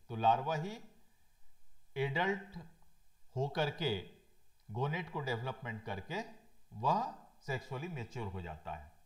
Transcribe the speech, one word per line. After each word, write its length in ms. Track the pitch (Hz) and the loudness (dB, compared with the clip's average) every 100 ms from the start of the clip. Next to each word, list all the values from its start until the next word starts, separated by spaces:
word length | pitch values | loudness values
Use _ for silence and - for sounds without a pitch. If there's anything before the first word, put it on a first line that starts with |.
| - | -6
तो 60 | 113 | 6
लार्वा 400 | 113 123 147 156 | 8 8 6 2
ही 240 | 185 233 - - - - - - - - - - - 139 | 0 -6 -12 -18 -20 -20 -20 -14 -14 -10 -12 -12 -8 0
एडल्ट 600 | 139 139 190 196 - 170 - - - - - - - 127 | 2 4 4 2 -4 -12 -14 -16 -20 -20 -20 -18 -6 0
होकर 340 | 139 160 147 | 0 2 2
के 460 | 143 143 98 82 - - - - - - | 2 0 0 -4 -14 -20 -20 -20 -18 -6
गोनेट 400 | 104 139 170 160 | 0 0 0 -2
को 80 | 156 | -4
डेवलपमेंट 680 | 139 110 131 - 120 107 110 | 0 0 -2 -4 -6 -6 -4
करके 360 | 98 - 185 233 - - - - | -6 -4 -4 -4 -10 -18 -20 -14
वह 420 | 107 139 196 247 - - - - | 0 4 4 2 -6 -16 -8 -2
सेक्सुअली 400 | 127 - 127 180 | -2 -2 -6 -4
मैच्योर 400 | 147 107 120 101 | -4 -4 -4 -4
हो 140 | 92 | -4
जाता 340 | 85 78 - 76 | -6 -6 -6 -8
है। 160 | 73 - | -10 -18